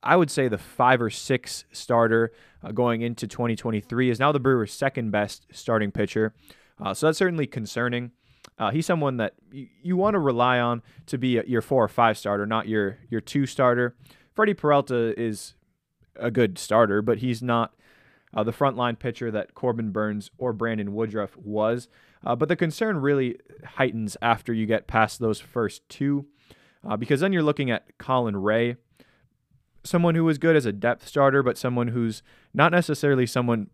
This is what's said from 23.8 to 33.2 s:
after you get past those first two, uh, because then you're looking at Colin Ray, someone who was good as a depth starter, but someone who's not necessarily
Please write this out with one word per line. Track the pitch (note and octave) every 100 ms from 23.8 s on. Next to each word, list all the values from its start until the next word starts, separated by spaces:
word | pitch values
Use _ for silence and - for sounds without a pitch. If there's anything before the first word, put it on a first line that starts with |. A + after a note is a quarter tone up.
| C3 A2+ G#2+ -
after | A#2 A2+ -
you | A2+ A2
get | A2 -
past | A2+ A2 -
those | A2+ G#2
first | - B2 G#2+ - _
two, | - C#3 C#3+ C#3+ _ _ - _ _ -
uh, | G#2+
because | A#2+ C#3
then | F#3
you're | F#3
looking | D3+ D3 C3+
at | A2+ _ _
Colin | - B2+ A#2 G2+
Ray, | G2 A2 A#2+ A#2+ _ _ _ _ _ _ _ _ _ _ -
someone | F3 E3+ E3
who | D#3+
was | D3
good | E3 D#3+
as | A#2+
a |
depth | G2+ A#2 A#2+ -
starter, | C#3+ C#3 C3+
but | B2 A#2
someone | B2+ B2 A#2+
who's | A#2+ A#2 G#2+ _ _ _
not | C3 D#3+
necessarily | F3 D#3+ D3 D3 C3+